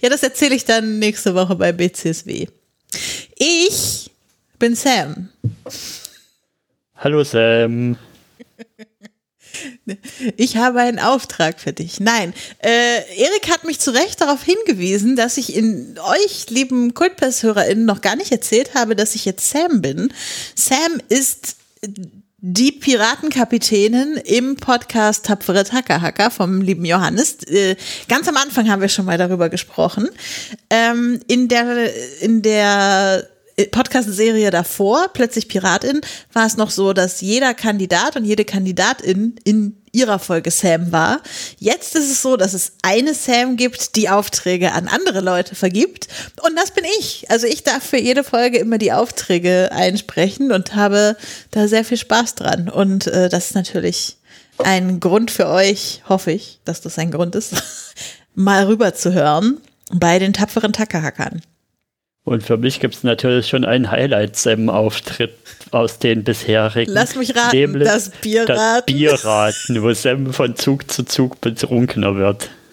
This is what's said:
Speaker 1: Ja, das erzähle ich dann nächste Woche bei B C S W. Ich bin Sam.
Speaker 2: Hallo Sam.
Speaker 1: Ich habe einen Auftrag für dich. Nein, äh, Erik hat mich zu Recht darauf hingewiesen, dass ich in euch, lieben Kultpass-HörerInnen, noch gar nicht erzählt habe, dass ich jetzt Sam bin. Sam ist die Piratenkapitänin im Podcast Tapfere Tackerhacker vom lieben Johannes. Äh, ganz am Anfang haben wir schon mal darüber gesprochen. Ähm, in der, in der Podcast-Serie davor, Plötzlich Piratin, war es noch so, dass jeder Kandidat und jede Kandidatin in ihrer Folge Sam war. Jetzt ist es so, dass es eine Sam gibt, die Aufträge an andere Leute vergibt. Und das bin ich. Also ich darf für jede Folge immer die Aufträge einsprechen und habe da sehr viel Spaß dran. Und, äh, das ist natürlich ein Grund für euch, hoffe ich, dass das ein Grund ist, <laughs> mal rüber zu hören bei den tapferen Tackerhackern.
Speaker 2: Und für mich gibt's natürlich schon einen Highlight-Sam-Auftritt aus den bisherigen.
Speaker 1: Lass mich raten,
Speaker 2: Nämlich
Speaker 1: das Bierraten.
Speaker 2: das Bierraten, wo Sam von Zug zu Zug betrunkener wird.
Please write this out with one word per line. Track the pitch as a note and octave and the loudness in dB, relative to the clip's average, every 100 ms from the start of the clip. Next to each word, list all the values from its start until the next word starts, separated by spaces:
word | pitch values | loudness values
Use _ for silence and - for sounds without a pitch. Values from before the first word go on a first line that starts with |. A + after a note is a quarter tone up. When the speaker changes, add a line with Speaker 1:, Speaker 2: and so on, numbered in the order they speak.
Speaker 1:
Ja, | B3 | 0
das | C#4 | 0
erzähle | C4 C4 D4 | -2 0 2
ich | C4 - | 2 2
dann | A3+ A3 G#3+ | 0 0 0
nächste | G#3+ G#3 - | -2 0 0
Woche | F3+ F#3 F#3 | 0 0 0
bei | F3+ | 0
B | F3 F3 | 0 -2
C | - E3+ | -2 -4
S | D#3+ - | -6 -8
W. | - - _ _ _ _ - - - - - | -10 -10 _ _ _ _ -10 -8 -10 -14 -2
Ich | C#4+ E4+ F4+ - - - - _ _ _ _ _ | 0 2 2 0 -4 -6 -10 _ _ _ _ _
bin | A#3 A#3 | 0 0
Sam. | C#4+ A#3+ G3 - F#3 _ - - - - - - - _ _ _ _ _ _ _ _ _ | 0 0 -2 -8 -14 _ -8 -8 -18 -16 -14 -16 -18 _ _ _ _ _ _ _ _ _
Speaker 2:
Hallo | C#3+ D3+ | -2 0
Sam. | C#3 A#2 A2+ A2+ A#2 A#2 B2 A#2+ - _ _ _ - _ A3+ _ A3 _ G#3 _ _ _ _ - D4 B3 - G3 C4+ - B3+ - | 0 2 4 4 2 0 -2 -4 -8 _ _ _ -20 _ -20 _ -20 _ -20 _ _ _ _ -16 -16 -14 -12 -12 -14 -6 -6 0
Speaker 1:
Ich | B3 A3+ | 0 2
habe | B3 B3 | 2 2
einen | A#3+ A#3 | 0 2
Auftrag | G#3+ C4 - - D#3+ E3+ | 0 0 -2 -2 -2 -2
für | - | -8
dich. | - E3+ - | -8 -10 -2
Nein, | G3 A#3 F3 - - - | 0 0 -2 -8 -16 -4
äh, | G#3+ A#3 A#3+ A#3+ - F3+ | 0 2 2 0 -4 0
Erik | C#4 G4+ F4+ | 2 2 0
hat | E4 | -2
mich | D#4+ D#4 | -2 -4
zu | - | 0
Recht | B3 F#4 - | 2 0 0
darauf | D4+ C#4+ | 0 0
hingewiesen, | - F#4+ A4 G#3+ F3+ G3 G#3 C4 | 0 0 2 0 2 2 2 2
dass | A#3 C4 | 0 -2
ich | A#3+ F#3 | -4 0
in | A3 F#3 A#2+ F3 | 0 0 -8 -8
euch, | D#3+ D4 G4+ - - | -2 2 2 -2 -4
lieben | A#3 C4 B3+ A#3+ | -2 0 2 0
Kultpass-HörerInnen, | A#3+ F4+ F#4 C4 B3 A3+ G#3 - G3+ A3+ | 2 0 2 -2 0 0 2 2 2 2
noch | G3+ | 2
gar | G3+ A3+ | 0 -2
nicht | G4+ | -2
erzählt | A#3+ - A3 C4 C#4 | -2 2 0 2 0
habe, | A#3 G#3+ | 0 0
dass | G#3+ A3 | 0 -2
ich | - | -4
jetzt | F#3 - | -4 -2
Sam | C#4+ F4 C#4 | 0 0 0
bin. | C#3+ C#3+ A3 - - - - | 0 -2 -4 -4 -12 -10 -10
Sam | - - C4 E4 D#4+ - | -4 0 2 0 -2 0
ist | B3 C4 - - - _ _ G#3 G3+ E3+ - - _ | 0 0 -4 -10 -14 _ _ -16 -14 -16 -18 -20 _
die | F#3+ F3+ C4 | -4 2 2
Piratenkapitänin | D4 - B3 G#3+ C#4 D#4 C#4 A#3+ A#3 - G#3+ G#3 A#3+ C#4 D4+ | 2 0 2 2 0 -2 0 0 2 2 2 4 2 0 -4
im | - A3+ B3+ C4+ | 0 0 0 -6
Podcast | - A#3+ - A#3 G#3+ G#3 - | 0 0 0 0 2 0 -2
Tapfere | G3+ - F#3 | -4 0 0
Tackerhacker | G3 B3 B3+ D#3 E3+ - G#3 | 2 -2 0 0 0 0 -2
vom | - F3+ F#3+ | 0 -2 0
lieben | F#3+ F#3 E3+ | 0 -2 0
Johannes. | E3+ E3+ E3+ D4+ - - | 0 0 0 -2 -4 -2
Äh, | F#3+ F#3+ F#3+ - - - | 0 2 -2 -6 -12 -2
ganz | B3 E4 | -2 0
am | D4 | 0
Anfang | C#4+ C4 A3 | 0 2 2
haben | G3+ | 2
wir | F#3+ | 2
schon | - F#3+ | 0 0
mal | E3+ | 0
darüber | F3+ F#3 E3+ | 0 2 0
gesprochen. | F3+ - - E3 - B3 - - - - A3 _ | -2 -8 -2 -2 0 -4 -6 -14 -12 -14 -16 _
Ähm, | A3 A3+ A#3 A#3+ A#3+ - | 2 2 0 0 -2 0
in | B3 B3 | 2 4
der, | A#3+ A#3+ A#3+ A#3 A2 B2 C#3 | 2 2 0 -2 -4 -12 -4
in | G3+ A3+ | 2 2
der | G#3+ G#3+ G#3 G3+ G3 F#3+ G3 F#3+ - _ _ - G3+ | 4 2 4 4 4 4 2 0 -2 _ _ -2 0
Podcast-Serie | A3+ B3 C4 G#3+ F#3+ A3 A3 G#3 | 2 0 0 -2 0 2 4 2
davor, | F3 E3+ - G3 C4 F#4 | 2 -2 -2 2 2 0
Plötzlich | - A#3 A#3 - | 0 -2 -2 -4
Piratin, | G3 F#3 F3+ - C#4 - - - | -2 0 0 0 -4 -4 -16 -6
war | - A3+ | 0 0
es | A3 | 0
noch | G#3+ | -2
so, | - G3 | 0 0
dass | G3 F#3 - | 2 0 -2
jeder | F#3+ A3+ C4+ B3 | -2 0 0 0
Kandidat | A3+ G#3 F#3 F3 A#3 C#4+ | -2 -2 0 0 0 -2
und | |
jede | G#3+ G#3 G#3 | -2 0 0
Kandidatin | G3 F#3+ F3+ G3 - - F#3 A3 A#3 - | 0 -2 0 0 0 -2 0 0 -2 0
in | G#3+ G#3 - _ | 2 0 -6 _
ihrer | A#3 B3 G3 | 0 2 0
Folge | - F3 E3 | 0 -2 0
Sam | E3+ F#3+ E3 F3 | 0 2 2 2
war. | E3 E3 C4+ - - - - | 0 2 0 -4 -12 -12 -4
Jetzt | G3 C#4 - D#4+ | -2 -2 -2 -2
ist | C#4+ | -2
es | C4+ | -2
so, | C4 B3+ | 0 2
dass | F#3+ | 0
es | F#3 - _ | -2 -6 _
eine | F#3 G#3 C#4 D4+ | 0 2 2 -2
Sam | - A#3+ B3+ B3 | 0 0 2 0
gibt, | B3 A#3+ - - | -2 -2 -4 -2
die | G#3 | 2
Aufträge | G3 G#3 - - F3+ F3+ | 2 0 -4 -2 0 0
an | - F3+ | -2 -2
andere | - F#4 G3 | -2 0 -2
Leute | F#3 F3+ F3+ - | 0 -2 -2 -2
vergibt. | F#3+ F#3 F4 - - - - - E4 | -2 0 -2 -2 -16 -14 -16 -4 -2
Und | E4 | 0
das | F#4+ | -2
bin | G4 E4+ G#4 | -2 -2 -4
ich. | - - - | -4 -10 -2
Also | A#3 A#3 | 0 0
ich | - | -2
darf | - C4+ | -2 -2
für | - C4+ | 0 0
jede | A3+ B3+ | 2 2
Folge | C4+ A#3 B3 A#3+ | 2 2 2 2
immer | A3+ A3+ | 2 2
die | G#3 | 2
Aufträge | B2 A#3+ - - F3 F3 F3+ F#3 | 2 0 -4 -2 0 2 2 2
einsprechen | - F#3 G3+ - - F#3 - C#4 | 2 0 0 -6 -2 -2 0 0
und | G3 F#3 G#3 | 0 0 0
habe | G#3 G3+ G#3 G#3+ - - - | 2 4 2 0 -8 -18 -8
da | - G#3 | 0 2
sehr | A3 | 2
viel | A3 A#3 | 2 -4
Spaß | - A3 A#3 - | 0 0 0 -4
dran. | - - E3+ | -2 -2 -2
Und, | - G3 G3 - | 0 2 2 0
äh, | F3 F3+ | 2 2
das | F3+ F3+ | 0 -2
ist | G3 | -4
natürlich | F#3 F3+ F3 F3 - - _ - _ _ | -2 -2 -2 -4 -8 -12 _ -20 _ _
ein | F#3 F#3+ F#3 F#3 | 0 2 0 0
Grund | F3 G3 A3+ | 2 2 0
für | - F3 | -2 0
euch, | E3 G3 G3+ - - - | 4 2 2 -4 -10 0
hoffe | F#3+ F#3 | 0 0
ich, | E3 - - | -4 -6 -16
dass | - E3 | -10 -10
das | - E3 | -8 -6
ein | E3 | -4
Grund | D#3 F3 | -2 -2
ist, | F#3+ A3+ - - - - - | -2 -4 -6 -8 -14 -18 -16
<laughs> | - - _ - | -16 -16 _ 0
mal | F#3+ G3 G3 | 2 4 4
rüber | G#3+ G#3+ | 2 2
zu | E3 F3+ | 0 0
hören | F3+ D3 D3+ G#3+ D4 _ _ - | 2 4 4 2 -2 _ _ -6
bei | F3+ E3+ F3+ | 0 4 4
den | F#3+ | 2
tapferen | G3 G#3+ - G#3+ | 0 0 0 -2
Tackerhackern. | G#3+ G#3+ F3 D#3 - - E3+ - _ _ _ _ _ _ _ - | -2 -2 -2 -4 -6 -8 -8 -16 _ _ _ _ _ _ _ -4
Speaker 2:
Und | A#2+ | -4
für | G#2+ A#2 | 0 0
mich | B2 C3+ | 0 0
gibt's | B2+ - | -4 -2
natürlich | B2 A#2 B2+ B2 A#2+ | 0 2 2 2 2
schon | C3 | 0
einen | B2 B2 A#2 | 2 2 2
Highlight-Sam-Auftritt | B2 C3+ A2+ G#2+ - - A2 A2+ G2 A2 G#2+ - - A#2 - - - - | 2 2 2 0 0 0 2 2 2 0 -2 -10 -6 -6 -6 -20 -20 -4
aus | B2 A#2 - | 0 0 0
den | B2 A2+ G#2 | 0 2 0
bisherigen. | G#2+ - A2 A2 A2+ A#2 | -2 2 2 2 0 0
Speaker 1:
Lass | G3+ A#3+ C4 | 0 0 -2
mich | B3 B3 | -2 0
raten, | A#3+ C3+ | 2 4
Speaker 2:
Nämlich | D3 C#3+ C#3+ | 2 4 2
Speaker 1:
das | G#3+ G3 | 2 -2
Bierraten. | - A3 G#3+ A3+ | -8 -2 0 2
Speaker 2:
das | - A3 A#3 B3 | 2 2 2 0
Bierraten, | C#3 D3+ C#3 A2 G#2+ G#2+ A2 - A#2+ | 2 4 2 2 2 2 -2 -4 0
wo | A2 | 0
Sam | A2+ C3+ C3+ C3+ | 2 0 0 -2
von | B2+ B2+ A#2 | -2 -2 0
Zug | - C#3 - | 0 0 -2
zu | - | -6
Zug | B2 - B2+ - | -4 0 -2 0
betrunkener | B2+ A2+ - A#2+ A#2+ - G2+ G2 | -6 -4 -2 0 0 0 -2 2
wird. | G2 G#2 - - _ | 0 0 -8 -16 _